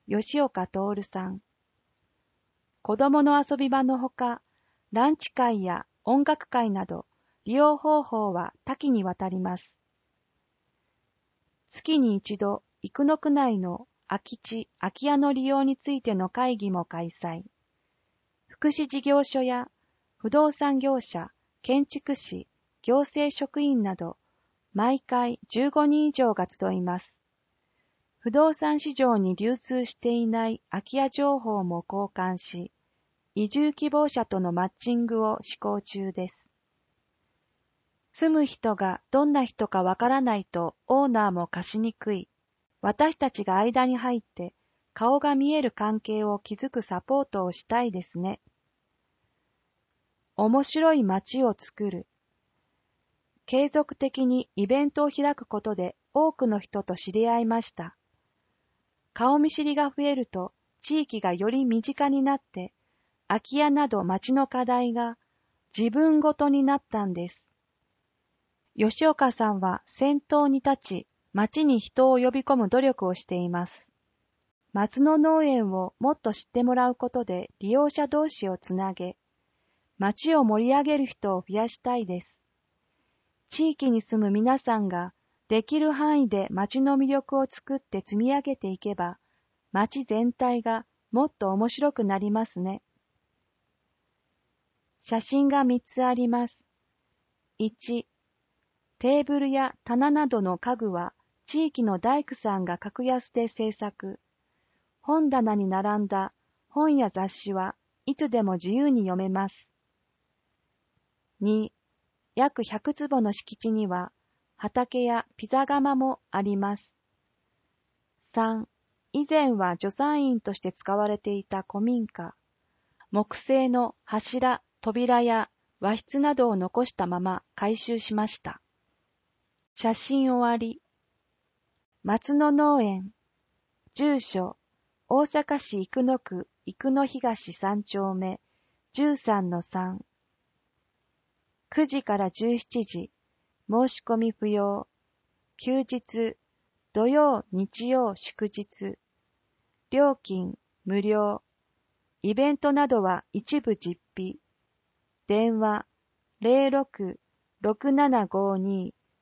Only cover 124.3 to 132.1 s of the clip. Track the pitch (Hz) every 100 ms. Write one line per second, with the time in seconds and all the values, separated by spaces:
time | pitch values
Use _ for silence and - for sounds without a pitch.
124.3 | 254 254 247 - _ - 220 247 247 240
125.3 | 226 214 _ _ _ 196 214 - 277 294
126.3 | 277 240 202 180 - 247 - 180 180 185
127.3 | 185 - - 208 220 - 233 - 214 214
128.3 | - - - _ _ _ _ _ _ _
129.3 | _ _ _ _ - 226 220 - 269 262
130.3 | 247 240 233 226 - _ _ _ _ _
131.3 | _ _ _ _ _ _ _ 190